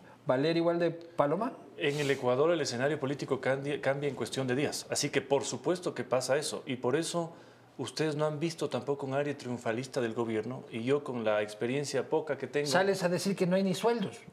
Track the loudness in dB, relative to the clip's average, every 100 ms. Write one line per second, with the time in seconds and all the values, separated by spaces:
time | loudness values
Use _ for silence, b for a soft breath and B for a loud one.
0 | B B 0 2 4 4 4 4 2 0
1 | -10 2 2 4 -2 -6 -16 -2 -2 0
2 | 0 2 2 4 4 4 0 0 0 0
3 | -2 -4 -2 0 2 0 0 -2 0 0
4 | -2 -2 -4 -2 0 2 0 -2 -4 -2
5 | 2 0 2 2 2 -4 -2 0 -2 -4
6 | 0 0 4 0 0 -6 -6 -2 0 0
7 | 0 -2 -4 B B B B -8 -8 -2
8 | -2 2 0 0 -4 -2 -2 -2 -2 -2
9 | -2 -2 -2 -4 -6 -4 -2 -2 -2 -2
10 | 0 0 0 0 -2 -8 -8 -4 0 0
11 | 0 -2 2 2 0 -2 -2 -2 -2 -2
12 | 0 -2 -2 -4 -2 -2 2 4 4 2
13 | 0 0 -2 0 2 2 2 2 2 2
14 | -2 -8 -18